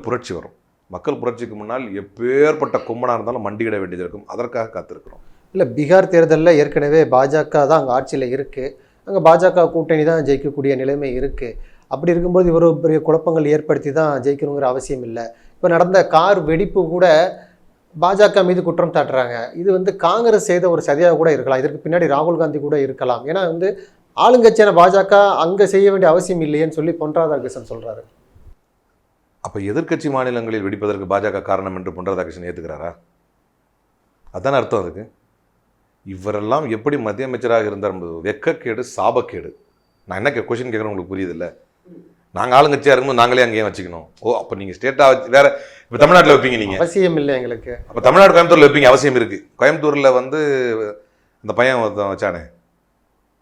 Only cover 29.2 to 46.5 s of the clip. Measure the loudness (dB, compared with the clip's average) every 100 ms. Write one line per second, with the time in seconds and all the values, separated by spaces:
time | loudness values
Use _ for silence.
29.2 | _ _ -14 -10 -6 -6 -4 -6 -4 -4
30.2 | -4 -4 -6 -6 -6 -4 -4 -6 -4 -4
31.2 | -2 -6 -4 -4 -4 -10 -12 -10 -8 -6
32.2 | -8 -12 -14 -14 -14 -12 -14 -14 _ _
33.2 | _ _ _ _ _ _ _ _ _ _
34.2 | -18 -8 -2 -2 -2 -4 -4 -12 -18 _
35.2 | _ _ _ _ _ _ _ _ -18 -12
36.2 | -8 -6 -2 -4 -4 -6 -4 -4 -6 -8
37.2 | -8 -6 -2 0 -2 -4 -6 -6 -12 -8
38.2 | -8 -4 -4 -4 -8 -10 -10 -4 -2 -2
39.2 | -4 -12 -16 -20 _ _ _ _ -12 -8
40.2 | -6 -8 -8 -10 -8 -10 -10 -12 -12 -10
41.2 | -10 -10 -14 -16 _ _ _ -20 _ _
42.2 | _ -8 2 4 4 2 4 2 2 2
43.2 | 2 4 2 0 -4 -6 -12 -16 -20 _
44.2 | -4 -4 -6 -12 -12 -6 -4 4 4 4
45.2 | 4 4 4 2 -12 -20 _ 2 6 8
46.2 | 8 6 4